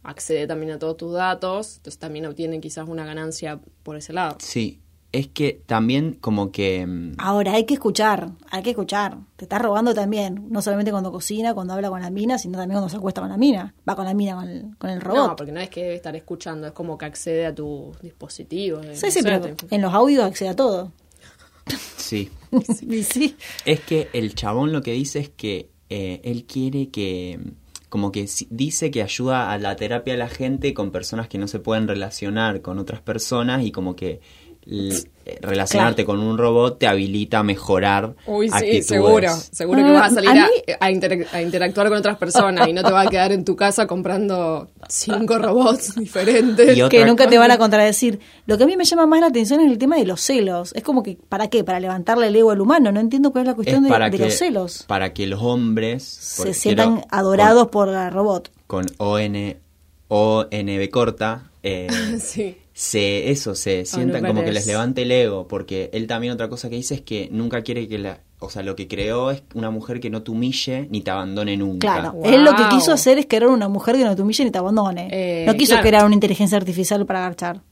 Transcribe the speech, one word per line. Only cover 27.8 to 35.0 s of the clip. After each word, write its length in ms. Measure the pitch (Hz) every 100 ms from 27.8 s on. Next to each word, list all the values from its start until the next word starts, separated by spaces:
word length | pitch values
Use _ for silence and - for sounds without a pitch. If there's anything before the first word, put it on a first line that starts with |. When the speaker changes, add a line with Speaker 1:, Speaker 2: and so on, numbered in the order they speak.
| _
Speaker 2:
como 220 | 104 101
que 140 | 98 101
si, 180 | - -
dice 400 | 113 143 - 160
que 120 | 123
ayuda 500 | 101 - 127 131 110
a 60 | 101
la 180 | 104 101
terapia 380 | 107 117 131
a 20 | 123
la 120 | 117
gente 460 | - 131 135 143
con 160 | 139 98
personas 380 | 90 - 113 113
que 100 | 98
no 100 | 101
se 100 | 110
pueden 260 | 95 110 107
relacionar 720 | 101 98 - 101 107 113 98
con 160 | - 92
otras 220 | 95 -
personas 600 | - 110 - 123 120 127
y 60 | 113
como 220 | 98 92
que 260 | 90 90 - _ - - -
l-, 320 | - 104 98 95